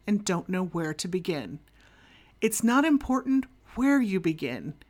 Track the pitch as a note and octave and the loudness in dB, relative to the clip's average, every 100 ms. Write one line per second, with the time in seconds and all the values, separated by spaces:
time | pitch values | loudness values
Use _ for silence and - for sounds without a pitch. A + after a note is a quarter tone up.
0 | - G#3 G#3 F3 E3+ F#3 F#3 E3+ D#3+ D#3 | -2 -2 0 -2 -2 -4 -2 -2 -4 -4
1 | F#3 F#3 F3 D#3 G2+ C#3+ - _ - - | -4 -4 -2 -4 -6 -12 -16 _ -20 -20
2 | - - _ _ A3 A3 A#3 B3 D#4 C#4+ | -20 -20 _ _ -2 2 2 4 4 2
3 | - C4 C4 C4+ C4 _ _ - C4+ C#4 | 2 -2 2 0 0 _ _ -2 2 4
4 | A#3 F#3+ F3 D#3 C3 A#2+ C#3 - - | 2 2 0 0 -4 -6 -8 -12 -18